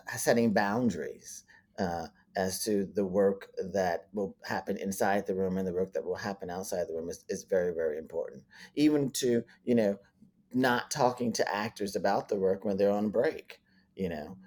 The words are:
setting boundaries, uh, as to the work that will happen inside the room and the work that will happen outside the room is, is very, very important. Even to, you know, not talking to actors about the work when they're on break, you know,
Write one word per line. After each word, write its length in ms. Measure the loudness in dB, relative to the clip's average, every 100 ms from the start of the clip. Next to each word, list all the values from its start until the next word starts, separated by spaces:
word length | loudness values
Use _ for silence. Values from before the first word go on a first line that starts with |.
| -8 -2
setting 380 | 2 4 4
boundaries, 880 | 4 2 2 2 0 -6 -10 -16 -20 -20 -20 _ -4
uh, 280 | -2 -2 -6 -12 _ -2
as 280 | -2 -2 0
to 200 | 0 0
the 200 | -2 0
work 460 | 4 4 2 -6 -10 -4
that 360 | 0 0 0 -4
will 240 | -4 -4 -6 -6
happen 320 | -6 -4 -4
inside 480 | -4 0 0 0 0
the 80 | -2
room 220 | 0 0
and 100 | -2
the 60 |
work 200 | -2 -2
that 120 | -4 -4
will 100 | -4
happen 360 | -6 -6 -8
outside 340 | -8 -6 -4 -4
the 60 |
room 160 | -6 -8
is, 160 | -10 -8
is 140 | -8 0
very, 280 | 0 2
very 240 | 0 -2 -2
important. 460 | -6 -8 -8 -12 -20 -20 -8 2
Even 340 | 4 4 0
to, 320 | 0 2 2 0 -8
you 100 | 2
know, 240 | 4 4 0 -6 _ -20 _ _
not 380 | 0 2 2 -2
talking 400 | 2 2 2 -2
to 220 | 0 0 0
actors 400 | -4 -4 -6 -2
about 340 | 0 0 0
the 60 | 0
work 280 | 2 0
when 140 | -2 2
they're 140 | 4
on 180 | 4 2
break, 500 | 2 0 -2 -12 -20 _ _ _ -6
you 140 | -4
know, 280 | -4 -8 -14